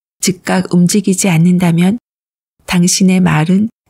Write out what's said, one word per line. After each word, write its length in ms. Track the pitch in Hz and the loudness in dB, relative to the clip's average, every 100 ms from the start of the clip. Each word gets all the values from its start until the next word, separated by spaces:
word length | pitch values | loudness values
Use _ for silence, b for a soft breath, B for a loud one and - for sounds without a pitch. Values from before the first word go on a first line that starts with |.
| _ _ | _ _
즉각 520 | - 180 - 185 180 | -6 -6 -4 -4 -2
움직이지 560 | 180 175 214 196 185 202 | 0 2 0 -2 -2 0
않는다면 720 | 160 175 180 175 165 180 240 - _ _ _ _ _ - | 2 2 2 0 0 0 -2 -8 _ _ _ _ _ -4
당신의 520 | 180 175 - 185 185 | -2 0 0 0 2
말은 520 | 180 156 156 190 220 - | 0 0 0 0 -2 -8